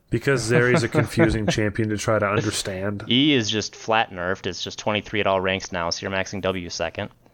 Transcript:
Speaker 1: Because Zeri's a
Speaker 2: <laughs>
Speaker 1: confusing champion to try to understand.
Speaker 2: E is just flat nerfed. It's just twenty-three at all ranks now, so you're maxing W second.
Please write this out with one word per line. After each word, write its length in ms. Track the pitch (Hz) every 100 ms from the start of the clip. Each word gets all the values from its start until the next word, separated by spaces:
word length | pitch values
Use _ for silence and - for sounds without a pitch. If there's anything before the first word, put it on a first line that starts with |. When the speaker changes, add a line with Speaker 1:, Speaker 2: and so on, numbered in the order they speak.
| -
Speaker 1:
Because 320 | 117 139 131
Zeri's 400 | 110 120 123 123
a 60 | 113
Speaker 2:
<laughs> 120 | 156
Speaker 1:
confusing 460 | 107 - 113 110 104
champion 420 | 113 107 104 107
to 80 | 104
try 200 | - 107
to 80 | 101
understand. 800 | 104 107 - - 92 101 101 104
Speaker 2:
E 240 | 120 151
is 160 | 135 104
just 240 | 107 -
flat 360 | - - 110 110
nerfed. 360 | 92 90 95 98
It's 160 | 87
just 160 | 98 -
twenty-three 420 | 110 104 - 107
at 60 | 98
all 140 | 95
ranks 320 | 95 95 -
now, 180 | 90 85
so 120 | -
you're 140 | 98 95
maxing 240 | 92 98
W 260 | 92 92 87
second. 400 | - 82 - 104 _ _